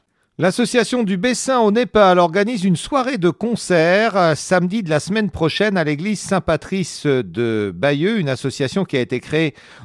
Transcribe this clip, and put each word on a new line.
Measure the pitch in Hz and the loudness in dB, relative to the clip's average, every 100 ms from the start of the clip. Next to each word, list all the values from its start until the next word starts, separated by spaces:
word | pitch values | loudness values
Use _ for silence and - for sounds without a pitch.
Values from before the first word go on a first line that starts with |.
| _ _ _ - | _ _ _ -2
L'association | 165 180 233 247 220 247 | -2 0 0 0 0 0
du | 214 190 | 0 0
Bessin | 226 240 - 254 | -2 -2 0 2
au | 220 | 2
Népal | 214 247 214 196 180 | 2 2 4 6 6
organise | 175 170 202 247 | 4 2 0 0
une | 190 | 0
soirée | 165 - 285 247 262 | 0 0 -2 0 0
de | 175 | 0
concert, | - 226 233 - 175 165 190 226 196 | 0 -4 -4 0 2 4 4 2 2
euh, | 170 | 2
samedi | 147 - 180 175 214 | 0 0 0 0 -2
de | 180 | -2
la | 151 | -2
semaine | - 214 208 | -2 -2 -2
prochaine | - 160 - 208 190 | 0 -2 0 0 0
à | |
l'église | 156 143 196 208 | -2 -2 -4 -4
Saint-Patrice | - 190 - 156 - 196 170 - 147 | -2 -2 0 -2 -2 -4 -4 -4 0
de | 131 98 82 117 110 101 | 0 0 -2 -2 0 -2
Bayeux, | 87 139 143 175 226 | -2 -2 0 0 0
une | 147 | -2
association | 127 135 - 135 196 | -2 -4 -4 -4 -2
qui | 185 135 | -2 -2
a | |
été | 120 123 | -2 -4
créée | - 151 160 - - - | -4 -2 -2 -4 -20 -20